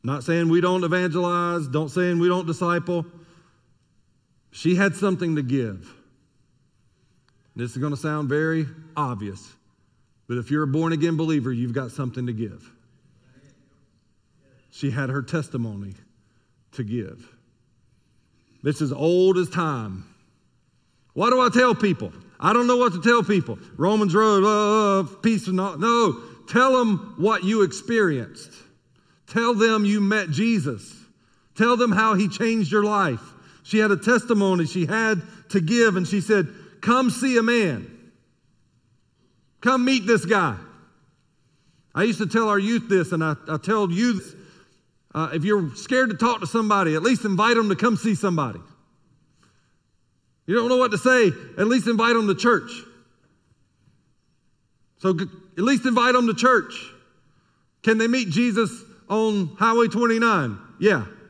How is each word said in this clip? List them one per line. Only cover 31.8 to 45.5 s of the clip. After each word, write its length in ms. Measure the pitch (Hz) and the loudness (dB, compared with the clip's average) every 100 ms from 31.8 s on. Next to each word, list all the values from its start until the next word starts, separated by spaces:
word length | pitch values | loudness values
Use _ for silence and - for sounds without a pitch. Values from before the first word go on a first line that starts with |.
| 240 | 2
how 220 | 196 220 | 2 2
he 160 | 196 202 | 2 -2
changed 420 | - 233 226 165 | -2 -2 0 0
your 120 | 208 | 0
life. 380 | 208 208 175 117 - - - - | 0 0 -2 -4 -10 -20 -20 -20
She 160 | - 214 | -2 0
had 100 | 214 | 2
a 80 | 190 | 2
testimony 680 | 220 240 240 214 196 185 160 | 2 0 2 0 2 0 -2
she 180 | 185 160 | -2 -2
had 360 | 220 220 208 - - - | -2 0 -2 -6 -20 -4
to 100 | 202 | -2
give, 360 | 160 233 226 185 | 0 2 2 2
and 120 | 175 | -2
she 140 | 202 | -2
said, 260 | - 214 151 - - - | 2 0 0 -8 -20 -8
"Come 280 | - 247 254 | 0 2 2
see 280 | - 269 240 | 0 0 2
a 60 | |
man. 520 | 226 240 190 120 120 - - _ _ _ _ _ _ _ _ _ _ _ _ _ _ _ | 2 2 0 -4 -10 -20 -20 _ _ _ _ _ _ _ _ _ _ _ _ _ _ _
Come 220 | 240 262 | 0 2
meet 240 | 247 262 190 | 2 0 2
this 160 | 220 165 | 0 2
guy." 300 | 208 160 95 - - _ _ _ _ _ _ _ _ _ _ _ | 0 0 -4 -14 -20 _ _ _ _ _ _ _ _ _ _ _
I 100 | - | -2
used 160 | 214 185 | -2 0
to 80 | 196 | -2
tell 200 | 226 220 | 0 2
our 100 | 202 | 0
youth 300 | 196 233 - | 0 -2 0
this, 240 | 190 165 | 0 0
and 100 | 170 | -2
I, 140 | 160 143 - | -2 -4 -6
I 80 | 156 | -6
tell 340 | - 220 196 | -2 0 0
youth, 460 | 170 240 202 - - - - _ _ _ _ _ | 0 0 -2 -8 -20 -20 -20 _ _ _ _ _
uh, 180 | 147 160 | -6 -4
if 100 | 156 | -2
you're 320 | 180 | 0